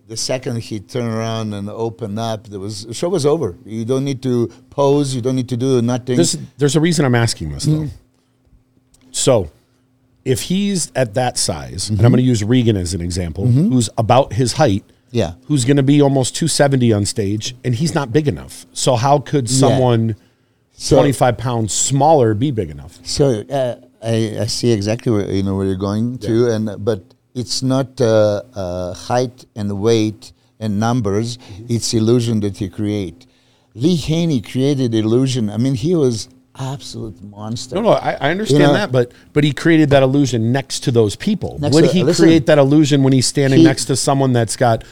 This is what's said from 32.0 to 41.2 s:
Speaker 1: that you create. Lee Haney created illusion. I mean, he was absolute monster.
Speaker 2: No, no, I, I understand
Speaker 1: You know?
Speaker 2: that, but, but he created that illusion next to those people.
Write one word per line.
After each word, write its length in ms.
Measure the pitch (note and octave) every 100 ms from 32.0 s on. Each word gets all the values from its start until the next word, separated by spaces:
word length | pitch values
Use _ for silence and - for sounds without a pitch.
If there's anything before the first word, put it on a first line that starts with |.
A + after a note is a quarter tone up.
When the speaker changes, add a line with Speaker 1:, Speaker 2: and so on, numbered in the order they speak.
| A2 B2 A#2 A2
Speaker 1:
that 180 | G#2 G2+
you 80 | F#2+
create. 560 | - G#2 G#2 F2+ - - _ _ _ _
Lee 220 | G#2+ D3+ E3+
Haney 460 | - D#3+ E3+ C3
created 520 | - B2+ C3+ C#3 B2
illusion. 560 | A2 A2 A#2+ C3+ B2 G#2
I 80 | G#2+
mean, 180 | C3+ C3+
he 200 | D#3 F3
was 340 | C3 A2 - - _ -
absolute 640 | C3 C3+ - A2+ A2+ F2
monster. 540 | G2 G2+ G#2+ A2+ - F#3
Speaker 2:
No, 60 |
no, 80 | A3
I, 220 | C#3+ D3 -
I 80 | C#3+
understand 300 | F#3 A3 C3+
Speaker 1:
You 60 | C#3+
know? 60 |
Speaker 2:
that, 160 | F#3 G3
but, 200 | B2+ A#2+ - -
but 100 | D3+
he 80 | D3
created 380 | - E3 D#3+ D3
that 120 | C#3
illusion 500 | C3 C#3+ C3+ B2 A2+
next 280 | C3+ - - D3
to 60 |
those 240 | A#2 G#2
people. 400 | -